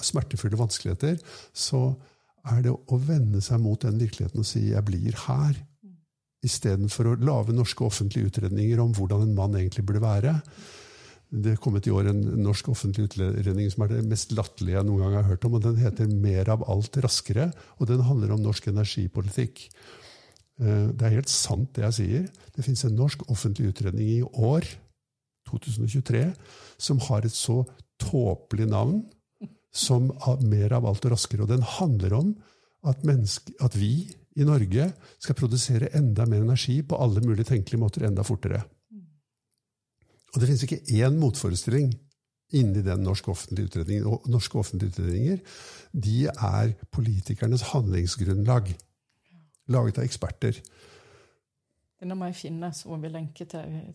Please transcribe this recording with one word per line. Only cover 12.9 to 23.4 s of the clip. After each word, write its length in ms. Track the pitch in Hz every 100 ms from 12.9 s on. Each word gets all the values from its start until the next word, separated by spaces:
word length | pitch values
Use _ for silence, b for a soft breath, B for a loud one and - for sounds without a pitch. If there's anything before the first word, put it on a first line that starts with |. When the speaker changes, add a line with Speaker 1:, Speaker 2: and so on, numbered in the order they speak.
| 98 101
Speaker 1:
utredning 580 | - 95 101 101 98 104
som 140 | 92
er 60 | 104
det 160 | 113 110
mest 240 | 107 -
latterlige 460 | 110 104 - 90 92
jeg 80 | 101
noen 140 | 98
gang 140 | 95 101
har 80 | 98
hørt 160 | 90
om, 140 | 120 117
og 20 |
den 140 | 110 113
heter 320 | 117 - 107
«Mer 400 | 104 104 92 95
av 140 | 110 -
alt 240 | 98 107 135
raskere», 540 | 120 - - 107 165 B B -
og 100 | 113
den 120 | 123
handler 300 | 123 135 104
om 100 | 107
norsk 280 | 107 101 -
energipolitikk. 920 | 101 104 - 92 - 95 - 120 - - B B B B B B B _ -
Eh, 260 | 113 104 104 107
det 100 | 113
er 120 | 110
helt 80 | 135
sant 440 | - - 98 127 -
det 80 |
jeg 140 | 110 110
sier. 300 | 92 123 185 B B -
Det 80 |
finnes 220 | 135 123 123
en 80 | 107
norsk 320 | 139 143 -
offentlig 440 | 107